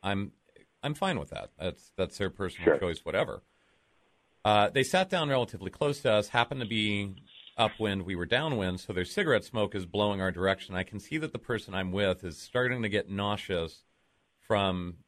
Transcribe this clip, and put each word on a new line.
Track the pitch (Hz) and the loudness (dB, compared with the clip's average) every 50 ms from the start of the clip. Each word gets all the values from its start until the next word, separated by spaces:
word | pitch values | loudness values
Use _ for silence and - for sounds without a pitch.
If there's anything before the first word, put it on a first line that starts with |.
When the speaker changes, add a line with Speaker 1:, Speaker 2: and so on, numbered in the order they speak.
| - | -2
Speaker 1:
I'm | 95 101 98 101 - - _ _ _ _ - - _ _ _ - | -2 -2 -2 -2 -4 -8 _ _ _ _ -20 -20 _ _ _ -6
I'm | 143 151 | -6 -4
fine | - 196 190 175 113 | -2 0 0 0 -2
with | 71 - | -4 -6
that. | - 52 50 - _ - | -8 -10 -10 -10 _ -6
That's, | 85 92 80 - - - _ | -6 -6 -6 -6 -14 -20 _
that's | - 92 87 - - | -2 -2 -2 0 -2
their | 101 92 | -2 -2
personal | - - 98 90 - - 90 | -2 -4 -6 -6 -6 2 4
Speaker 2:
Sure. | - 78 69 | 4 4 6
Speaker 1:
choice, | 95 90 82 - - | 4 0 -2 -4 -6
whatever. | 85 76 98 147 - - - _ _ _ _ _ _ _ _ _ _ _ _ _ _ _ _ _ _ _ _ _ | -2 0 0 0 0 -4 -12 _ _ _ _ _ _ _ _ _ _ _ _ _ _ _ _ _ _ _ _ _
Uh, | 107 104 104 104 104 | 4 6 6 6 4
they | - 139 131 | 4 2 0
sat | - - 185 190 185 | 4 4 2 2 2
down | - 180 160 147 | 0 -2 0 2
relatively | 139 127 120 107 - 95 95 95 | 2 2 0 0 -4 -8 -8 -8
close | - - 151 147 143 143 | -4 0 0 0 0 0
to | - 135 107 | 2 4 4
us, | 107 104 - | 4 4 2
happened | - 120 117 - - 135 | 2 2 2 2 0 -8
to | 123 | -6
be | 101 113 110 107 104 104 101 101 101 95 - - - - - - - - | -2 0 0 0 2 0 -2 -4 -6 -8 -14 -20 -20 -20 -20 -20 -16 0
upwind, | - 113 107 - - 107 104 98 98 90 | 2 2 2 2 0 -2 0 0 -2 -2
we | 90 98 | -4 -4
were | 85 87 | -4 -2
downwind, | 78 113 123 151 160 143 113 98 92 90 90 | 0 0 0 0 0 0 0 0 0 -2 -4
so | - - 107 | -6 -6 -2
their | 92 90 | -2 -2
cigarette | - - - 202 160 131 104 - | -2 -2 -2 2 4 2 2 2
smoke | - - 113 104 101 - | 0 -2 0 0 0 0
is | 104 92 | -6 -8
blowing | 85 - 104 104 104 101 98 | -4 0 2 2 2 2 0
our | 95 95 87 | -2 -2 -2
direction. | 90 92 95 98 92 - - 95 | 0 2 2 2 0 -4 -8 -6
I | 90 92 | -6 -6
can | - - 104 | -6 -8 -14
see | - - 147 156 | -12 -6 -6 -6
that | 156 151 - | -6 -6 -8
the | 131 | -10
person | - - 123 107 - - 98 | -6 -4 -4 -4 -4 -4 -4
I'm | 92 95 92 92 | -4 -2 -2 0
with | 98 101 98 90 - - | 2 2 2 2 2 -2
is | 90 78 - | -10 -10 -10
starting | - - - 123 127 127 123 127 113 | -16 -4 0 0 0 2 0 -2 -2
to | 107 | 0
get | 98 104 - - | 0 0 0 0
nauseous | 101 98 101 101 104 98 - - 98 87 82 80 - - _ _ _ _ _ _ _ _ _ _ _ _ | -4 -2 -2 -2 -2 -4 -2 -2 -2 -2 -2 -4 -8 -16 _ _ _ _ _ _ _ _ _ _ _ _
from | _ - 107 104 98 95 92 90 90 90 87 - - | _ 0 2 2 2 2 0 -2 -4 -6 -10 -12 -18